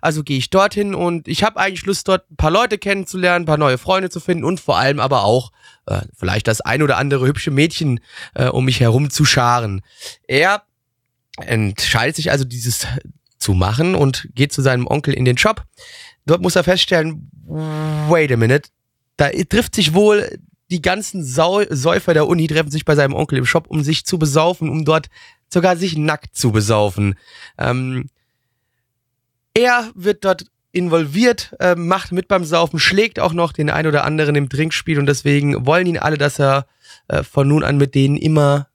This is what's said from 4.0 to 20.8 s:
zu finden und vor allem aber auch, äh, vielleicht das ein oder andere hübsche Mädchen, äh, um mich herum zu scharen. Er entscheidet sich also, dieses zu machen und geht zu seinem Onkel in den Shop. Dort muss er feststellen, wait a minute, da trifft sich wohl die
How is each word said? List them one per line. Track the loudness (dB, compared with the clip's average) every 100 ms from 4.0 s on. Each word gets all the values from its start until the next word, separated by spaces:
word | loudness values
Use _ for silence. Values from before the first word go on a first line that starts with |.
| -2
zu | -8
finden | -4 -2
und | -2 -4
vor | -2 0
allem | 2 0
aber | 0 2
auch, | 4 2 0 _ -20 _ -6
äh, | -6 -6 _
vielleicht | -2 -2 0
das | -2
ein | -2 0
oder | 0 0
andere | 0 0 0
hübsche | 0 -2
Mädchen, | 0 0 0 -2 -2 _ -20 -14
äh, | -2 -2
um | 0
mich | 0 2
herum | 2 2 0
zu | 0
scharen. | 2 4 2 2 0 -6 -10 _ -18 -18 -2
Er | 0 2 0 _ _ _ _ _ _ _ -16
entscheidet | -4 -2 -2 -4 -2 0 -2
sich | -2 -2
also, | -2
dieses | -2 -6 -6 -4 -6 -8 -10 -20 _ _
zu | -2
machen | 2 2 2 0
und | 2 0 0 -8
geht | -2 -2
zu | 0
seinem | 0 0 0
Onkel | -2 -2
in | 0
den | 0 2
Shop. | 0 -2 -10 _ -20 -20 -20 _ -2
Dort | 0
muss | 2 0
er |
feststellen, | 2 0 2 0 0 -6 -16 -20 -12
wait | -8 -6 -4 -4 -2 2 2 2
a | 2
minute, | 4 2 0 _ _ _ _ -2
da | 0
trifft | 0 0 0 0
sich | -2 0
wohl | 4 4 4 0 -12 _ _ _
die | -4